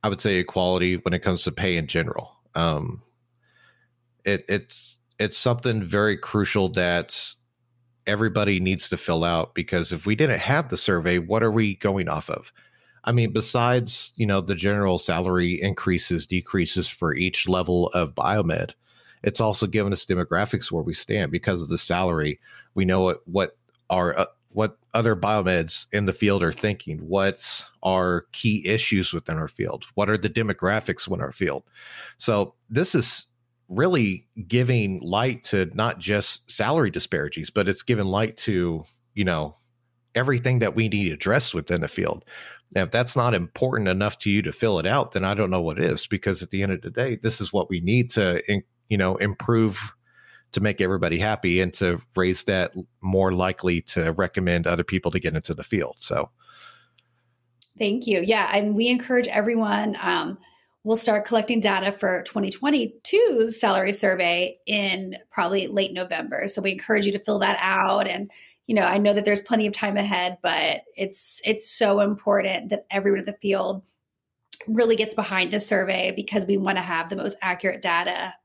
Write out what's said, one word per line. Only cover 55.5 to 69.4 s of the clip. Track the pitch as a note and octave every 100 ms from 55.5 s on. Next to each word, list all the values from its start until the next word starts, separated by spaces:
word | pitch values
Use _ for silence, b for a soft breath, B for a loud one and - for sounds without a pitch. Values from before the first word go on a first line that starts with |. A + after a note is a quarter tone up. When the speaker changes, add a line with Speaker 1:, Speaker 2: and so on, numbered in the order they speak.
Speaker 1:
the | D2+
field. | - G#2 C2+ -
So. | - - - _ B B B B B B B B B _ _ _ _ _
Speaker 2:
Thank | G#3 A3+ B3
you. | G3
Yeah. | F#3 A3 F#3
And | G3+ G#3
we | G#3 A#3
encourage | B3 - B3 A#3
everyone, | - G#3+ A#3 A3 G#3 G#3+ -
um, | F#3 - D#4 G3 b b b b
we'll | G#3 A3+
start | - G#3 G#3
collecting | A#3 G#3+ A#3
data | G#3 F#3+ F#3+
for | G3+ F#3+ F#3
twenty | - G#3+ G3
twenty-two's | - C#4 D4 A3+ - - G4+ A#4 C4 A3+ A3
salary | G#3+ F#3+ F#3+
survey | G3+ G3+ F#3 F3 F3 F3+ - -
in | G#3 G3 F#3+ F#3+ F#3 -
probably | - F3 G3 F#3
late | G3+ G3
November. | F3+ F3+ E3+ E3+ - G3
So | G3+
we | G3
encourage | F#3 - G#3+ G3+
you |
to | G3+
fill | G#3 G3+
that | G3 G3
out. | F#3 F#3+ F#3+ G3+ G3
And, | F3+ G3+ B B B -
you | A3
know, |
I | F3+ G3
know | G#3
that | G3+
there's | G#3 G3+